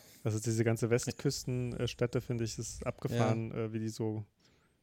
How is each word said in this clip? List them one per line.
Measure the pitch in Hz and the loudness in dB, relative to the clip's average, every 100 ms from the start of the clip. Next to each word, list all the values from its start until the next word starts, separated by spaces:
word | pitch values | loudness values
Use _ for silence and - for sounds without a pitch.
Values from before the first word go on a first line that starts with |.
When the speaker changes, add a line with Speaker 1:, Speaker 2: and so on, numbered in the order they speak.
| - - 110 | -20 -4 -2
Speaker 1:
Also | 110 | 0
diese | 113 113 113 | 2 4 4
ganze | 113 113 | 4 4
Westküsten, | 120 123 - 143 - - 123 123 117 | 4 2 -2 -2 -2 -2 -2 -2 -2
äh, | 120 | -4
Städte, | - 120 127 | 0 0 0
finde | - 117 | -2 -2
ich, | 113 - | -2 -4
ist | 110 - 123 | -8 -6 -8
abgefahren, | - 135 120 110 113 113 | -4 -2 2 4 2 -2
Speaker 2:
Ja. | 117 | -4
Speaker 1:
äh, | 110 | -4
wie | 110 | -2
die | 110 | -4
so | 107 110 107 104 _ _ _ _ _ | -2 -2 -2 -6 _ _ _ _ _